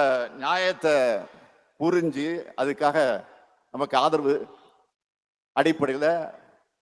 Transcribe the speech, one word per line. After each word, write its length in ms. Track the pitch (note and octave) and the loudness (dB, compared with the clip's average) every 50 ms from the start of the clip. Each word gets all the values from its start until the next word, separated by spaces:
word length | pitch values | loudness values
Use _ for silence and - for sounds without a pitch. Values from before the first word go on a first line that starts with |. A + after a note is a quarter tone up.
| C#3+ C3+ B2+ B2 A#2+ A2 G#2+ C#3 | 6 4 2 0 -2 -6 -8 -6
நியாயத்தை 500 | C#3 D3 F3 F#3 F#3 F#3 F3+ - - D#3 D3 C#3 B2+ A#2+ A2 G2 F2 - - - - - _ _ _ _ _ - | -4 -2 -2 0 0 -2 -2 0 2 2 4 4 4 2 0 -2 -4 -8 -18 -20 -20 -20 _ _ _ _ _ -2
புரிஞ்சு 460 | D3+ E3+ F3 F3 E3+ D#3+ C3 C#3 D3 D#3+ E3+ E3+ - - - - | 0 2 2 2 0 0 -2 -4 -4 -4 -6 -6 -10 -10 -6 -4
அதுக்காக 380 | C3+ C#3+ C#3 - D3+ C#3+ C#3+ D#3 C#3+ B2+ G#2+ F#2 - - - - _ _ _ _ _ _ - | -2 -2 -2 0 0 2 2 2 2 2 0 -2 -6 -12 -20 -20 _ _ _ _ _ _ -8
நமக்கு 220 | B2+ C#3+ - C#3 B2+ | -6 -4 0 2 2
ஆதரவு 320 | C#3 D#3 D#3 D3+ C#3+ C#3 D3 - A#2 - - - - - _ _ _ _ _ _ _ _ _ _ _ _ _ _ _ _ - | 2 2 2 2 0 0 0 -2 -4 -10 -16 -20 -20 -20 _ _ _ _ _ _ _ _ _ _ _ _ _ _ _ _ -2
அடிப்படையில 500 | C3+ C#3+ E3 D#3+ D#3+ D3 C3+ C3 C#3+ D3 D#3+ E3+ E3 D#3 - - - - _ _ _ _ _ _ _ | 0 2 2 2 0 0 -2 -2 0 0 0 0 -2 -4 -8 -14 -18 -20 _ _ _ _ _ _ _